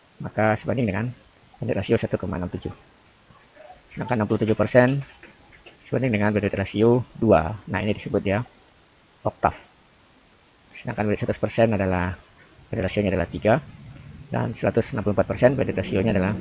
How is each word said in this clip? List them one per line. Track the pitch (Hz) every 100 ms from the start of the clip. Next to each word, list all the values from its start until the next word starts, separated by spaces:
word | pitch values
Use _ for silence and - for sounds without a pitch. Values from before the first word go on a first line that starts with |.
| _ -
maka | 82 - 107 110
sebanding | 143 113 117
dengan | 95 120 123 - _ _ -
bandwidth | 117 -
rasio | 107 117
satu | 110 -
koma | 92 87
enam | 90 -
tujuh. | - - - _ _ _ _ - _ - - - -
Sedangkan | - 110 110
enam | 104
puluh | 107 107
tujuh | 110
persen | 104 127 123 139 135 - - - - - - - -
sebanding | - 131 107
dengan | 104
bandwidth | 104 98 98
rasio | 95 104 113 123 120 -
dua. | 113 90 80 101 -
Nah, | 95
ini | 104
disebut | 101 - 101
ya | 98 98 123 _ _ _ _ _ _ _ -
oktav. | - - - - _ _ _ _ _ _ _ _ _ _
Sedangkan | - - 113
bandwidth | 104 104 120
seratus | 110
persen | 110 - 117 104
adalah | 95 90 90 90 - - - - - -
rasionya | 95 - 104
adalah | 90 85
tiga, | - 104 127 - - - - - - -
dan | 120 120 113
seratus | 110 110 113 113
enam | 104
puluh |
empat | 101 95
persen | - 127
bended | 135 104 98
rasionya | 90 95 95 101
adalah | 92 107